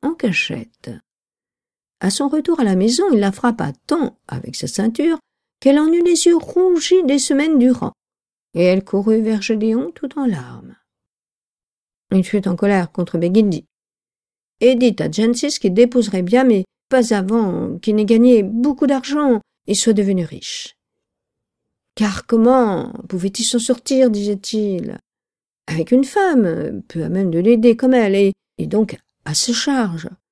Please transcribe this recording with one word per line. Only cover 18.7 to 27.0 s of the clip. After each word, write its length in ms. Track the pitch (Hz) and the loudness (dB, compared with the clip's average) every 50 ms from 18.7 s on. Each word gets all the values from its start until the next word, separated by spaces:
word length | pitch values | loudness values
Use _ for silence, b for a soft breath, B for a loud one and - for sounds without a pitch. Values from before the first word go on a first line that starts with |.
| 262 - 294 | 0 0 0
d'argent 540 | 262 277 262 254 277 285 294 294 269 233 208 - _ _ _ _ | 0 0 -2 -2 -4 -2 0 2 2 0 0 -2 _ _ _ _
et 80 | - 208 | -4 -4
soit 180 | - - 233 | 0 0 2
devenu 320 | 208 208 196 196 190 180 165 | 2 2 2 0 0 -2 -4
riche. 520 | - - - - - - - - - - _ _ _ _ _ _ _ _ _ _ _ _ _ _ _ _ _ _ _ _ _ _ _ _ | -6 -10 -14 -14 -14 -14 -14 -14 -16 -20 _ _ _ _ _ _ _ _ _ _ _ _ _ _ _ _ _ _ _ _ _ _ _ _
Car 320 | - 214 202 190 - - | -4 -4 -4 -4 -8 -4
comment 640 | - 233 226 226 247 262 262 233 208 185 160 - - - - - - | -2 0 2 4 4 4 4 2 0 -2 -4 -6 -8 -12 -14 -12 -10
pouvait-il 340 | 196 175 180 196 196 240 220 | -8 -6 -6 -6 -4 -4 -4
s'en 140 | - 247 233 | -2 -2 -2
sortir, 520 | 233 - 247 - - - 269 262 262 240 | -2 -2 -2 -4 -2 -2 2 2 2 2
disait-il, 880 | 208 202 202 208 202 196 - - 220 214 208 202 185 170 - - - - - _ _ _ _ _ _ _ _ _ _ _ _ | 2 -2 -4 -4 -6 -6 -8 -6 -4 -4 -2 -2 -4 -6 -6 -10 -12 -14 -18 _ _ _ _ _ _ _ _ _ _ _ _
avec 260 | - 160 165 156 - | -8 -6 -4 0 2
une 120 | 240 262 277 | 2 2 2
femme, 760 | - - 415 392 359 302 240 202 170 160 170 151 156 - 190 - - | 2 0 0 2 2 2 2 2 0 -2 -4 -6 -8 -8 -12 -14 -10
peu 160 | - 160 | -8 -8